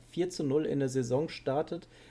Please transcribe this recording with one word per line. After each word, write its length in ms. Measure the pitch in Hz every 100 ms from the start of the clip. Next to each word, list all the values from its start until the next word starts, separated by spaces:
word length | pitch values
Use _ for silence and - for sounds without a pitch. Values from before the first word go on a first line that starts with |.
| -
vier 220 | - 180
zu 140 | -
null 200 | 151 143
in 140 | 156 139
der 100 | 135
Saison 400 | 131 120 127 160
startet, 600 | - - 135 160 170 - - -